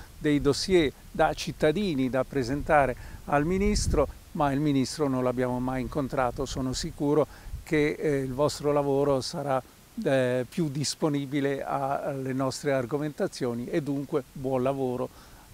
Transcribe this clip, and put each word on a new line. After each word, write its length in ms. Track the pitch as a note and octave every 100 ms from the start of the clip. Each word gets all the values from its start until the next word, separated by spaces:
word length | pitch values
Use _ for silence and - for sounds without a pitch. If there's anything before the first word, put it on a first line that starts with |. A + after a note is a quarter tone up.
| - -
dei 240 | D3+ D3
dossier 500 | C#3 C3 - F3+ C#3 - -
da 240 | - D#3
cittadini 760 | D3+ - - D#3 E3 G3+ C3+ C3
da 160 | C3 B2+
presentare 720 | C#3 A#2 C#3+ - D3+ C3 A#2 - - -
al 200 | D3 D#3
ministro, 640 | F#3+ G#3 G#3 - D3 C3+ - -
ma 180 | E3+ C#3+
il 80 | C3+
ministro 480 | D3+ C3+ B2 - C#3+
non 160 | B2+
l'abbiamo 360 | B2+ B2 B2+ B2
mai 220 | B2+ C3
incontrato. 640 | A#2+ D#3 B2+ C3+ B2 C3 B2+
Sono 280 | C#3+ C3
sicuro 520 | A#2+ D#3+ - C#3+ D3+ C3+ - - -
che, 320 | - D3+ D3 -
eh, 200 | D#3+ C#3
il 160 | C3
vostro 380 | C#3 D3 - D3
lavoro 500 | D3 C#3+ C#3 C#3+ C3+
sarà, 400 | - E3 C#3 C3 - - - -
eh, 420 | D#3+ C3+ B2 B2+ B2
più 220 | - D#3
disponibile 960 | C#3+ C3+ - D#3+ C#3+ C#3 C#3+ C#3 C3+
a-, 400 | - C#3 C#3 C#3
alle 300 | D#3+ C3+ C3
nostre 400 | C3 C3 - D3
argomentazioni 920 | C3+ A#2 C3+ D3+ C#3+ F#3 - B2+ A#2 A#2+
e 140 | F3
dunque 420 | C#3+ C#3+ C#3 D3 -
buon 320 | - C3 C3
lavoro, 460 | C3 C#3 C3 B2 B2+ - - - -